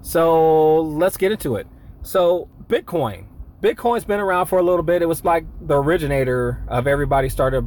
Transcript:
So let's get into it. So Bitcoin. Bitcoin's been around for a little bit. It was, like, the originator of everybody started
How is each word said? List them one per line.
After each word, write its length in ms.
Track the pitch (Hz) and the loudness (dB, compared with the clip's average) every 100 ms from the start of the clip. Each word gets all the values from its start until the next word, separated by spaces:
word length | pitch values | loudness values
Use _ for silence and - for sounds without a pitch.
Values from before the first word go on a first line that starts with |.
So 800 | - 170 165 160 160 156 156 156 | -4 0 4 4 4 4 4 4
let's 360 | 160 151 180 - | 0 0 -2 0
get 160 | 190 | -2
into 240 | 214 147 107 | -2 -4 -6
it. 100 | - - - - | -6 -18 -20 -18
So 460 | - 196 175 175 156 - - | -4 0 2 2 -2 -18 -4
Bitcoin. 560 | 247 - 175 127 92 - - - - | -4 -2 -4 -4 -6 -18 -20 -20 -4
Bitcoin's 420 | 202 233 240 240 | -2 -2 -2 -2
been 160 | - 202 | -2 -2
around 260 | 196 180 185 | 0 0 2
for 120 | 185 | 2
a 40 | |
little 200 | 175 180 | 2 2
bit. 180 | 160 175 | 2 0
It 40 | 170 | 0
was, 180 | 160 | 0
like, 200 | 180 170 165 - | 0 -2 -2 -14
the 200 | 156 143 | -2 0
originator 840 | 139 175 151 139 127 127 123 123 - | 2 0 0 0 0 0 -2 -4 -4
of 180 | 120 127 | -2 0
everybody 420 | 143 139 139 135 | 0 2 0 0
started 320 | - 131 131 | 0 0 0